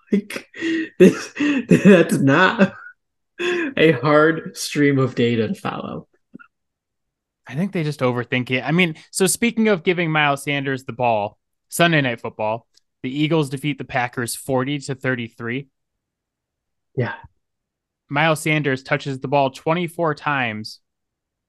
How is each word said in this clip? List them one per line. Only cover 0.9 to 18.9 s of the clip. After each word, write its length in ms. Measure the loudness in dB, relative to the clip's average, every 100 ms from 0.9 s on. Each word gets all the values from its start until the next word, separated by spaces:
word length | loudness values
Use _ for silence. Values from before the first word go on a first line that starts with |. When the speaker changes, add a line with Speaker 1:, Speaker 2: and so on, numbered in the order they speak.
| 6
Speaker 1:
this, 340 | 6 6 -4 -4 -2 -2 2 4
that's 360 | 8 8 6 2
not 540 | 4 4 4 4 2 0 -20 -20 _ _ _ -6
a 520 | -4 -2 -2 2 4
hard 640 | 4 2 4 4 2 -6 -10
stream 440 | -6 0 2 2
of 160 | 0 0
data 320 | 0 0 -2
to 80 | -4
follow. 520 | -6 -8 -8 -12 -14 _ _ -20 -20 _ _ _ _ _ _ _ _ _ -10
Speaker 2:
I 80 | -6
think 160 | -4
they 120 | -2
just 180 | -4 0
overthink 500 | 0 0 -2 -2 -2
it. 100 | -2
I 100 | 0
mean, 240 | 2 2 -2 -10
so 140 | -2 0
speaking 420 | 0 -2 0 2
of 160 | 2
giving 280 | 0 0 0
Miles 320 | 2 2 0
Sanders 420 | -2 -4 -4 -6 -8
the 80 |
ball, 460 | -2 0 0 -2 -8 _ _ _
Sunday 320 | 0 2 4
Night 200 | 0 -4
Football, 460 | -8 -6 -4 -4 -8 _ _ _
the 80 | -8
Eagles 400 | -4 0 0 0
defeat 300 | -4 -6 -6
the 40 |
Packers 520 | -6 -4 -4 -4 -6 -8
forty 420 | -4 -2 -2 -4
to 160 | -8 -6
thirty-three. 720 | -4 -4 -6 -10 -8 -8 -10 _ _ _ _ _ _ _ _ _ _ _ _ -6
Speaker 1:
Yeah. 200 | -4 -6 -18 _ _ _ _ _ _ _ -6
Speaker 2:
Miles 340 | 0 0 0
Sanders 420 | 0 0 0 -4
touches 360 | -2